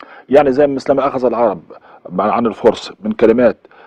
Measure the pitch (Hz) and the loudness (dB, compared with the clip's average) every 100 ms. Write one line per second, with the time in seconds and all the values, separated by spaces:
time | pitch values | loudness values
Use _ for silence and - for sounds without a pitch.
0 | - - - 135 143 127 147 135 - 139 | -20 -20 0 2 2 2 0 -2 -2 -2
1 | 135 139 123 113 117 90 - - _ - | -2 -2 -2 0 -2 -2 -10 -20 _ -20
2 | - 90 101 113 120 95 117 95 - - | -12 -4 -2 0 -2 0 0 0 -8 -12
3 | 107 107 113 113 117 - _ _ | -10 0 2 4 2 0 _ _